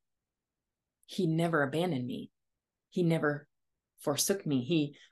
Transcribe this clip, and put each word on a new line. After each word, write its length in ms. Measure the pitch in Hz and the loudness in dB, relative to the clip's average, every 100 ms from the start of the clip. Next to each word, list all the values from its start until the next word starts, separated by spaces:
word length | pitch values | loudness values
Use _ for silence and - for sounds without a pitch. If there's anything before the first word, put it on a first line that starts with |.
| _ _ _ _ _ _ _ _ _ _ | _ _ _ _ _ _ _ _ _ _
He 240 | - - 170 | -12 -2 0
never 340 | 160 170 160 | 0 0 2
abandoned 440 | 135 151 180 131 123 | 0 0 -2 -2 -6
me. 240 | 139 - _ _ _ _ _ _ | -8 -12 _ _ _ _ _ _
He 140 | 185 | 0
never 420 | 170 160 151 143 - _ _ _ _ _ | 2 2 2 -2 -8 _ _ _ _ _
forsook 440 | 151 139 - 196 | -4 0 0 -2
me. 200 | 156 135 | 0 -2
He 320 | 120 165 143 - - | 2 0 0 -6 -20